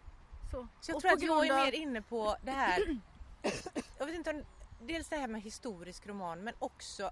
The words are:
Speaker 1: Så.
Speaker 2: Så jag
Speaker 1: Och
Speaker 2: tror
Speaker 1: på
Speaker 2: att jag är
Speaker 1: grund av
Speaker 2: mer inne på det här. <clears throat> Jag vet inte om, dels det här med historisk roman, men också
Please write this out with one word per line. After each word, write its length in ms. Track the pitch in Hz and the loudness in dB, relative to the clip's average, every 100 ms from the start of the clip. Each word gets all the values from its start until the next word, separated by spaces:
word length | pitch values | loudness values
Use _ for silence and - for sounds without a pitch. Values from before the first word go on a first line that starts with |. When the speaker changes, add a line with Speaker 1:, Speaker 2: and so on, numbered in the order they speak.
| - - - - - | -20 -20 -16 -12 -6
Speaker 1:
Så. 160 | 262 233 - | -6 -6 -10
Speaker 2:
Så 100 | - | -4
jag 60 | 311 | 2
Speaker 1:
Och 60 | |
Speaker 2:
tror 80 | 370 | 6
Speaker 1:
på 60 | 302 | 6
Speaker 2:
att 60 | |
jag 220 | 311 311 | 6 6
är 40 | 302 | 8
Speaker 1:
grund 100 | 269 | 6
av 40 | 269 | 4
Speaker 2:
mer 60 | |
inne 300 | 277 302 226 | 2 0 -2
på 340 | - 233 214 - | -2 0 2 0
det 80 | 247 | 0
här. 480 | 269 214 180 330 247 - - - - | 2 4 4 2 -2 -6 -16 -16 -6
<clears throat> 560 | - - - 285 - - | -4 -4 -6 -6 -6 -6
Jag 80 | 277 | -6
vet 80 | |
inte 160 | 339 311 | -4 -4
om, 140 | 302 - - - - | -4 -8 -16 -18 -12
dels 280 | 233 330 - | -6 -6 -4
det 80 | 311 | -4
här 100 | 254 | -4
med 140 | 220 | -6
historisk 640 | 208 - 247 175 175 180 208 | -8 -8 -8 -8 -10 -12 -10
roman, 320 | 202 175 165 | -6 -4 -6
men 140 | 220 - | -8 -6
också 520 | - - - - 196 | -8 -8 -12 -6 -6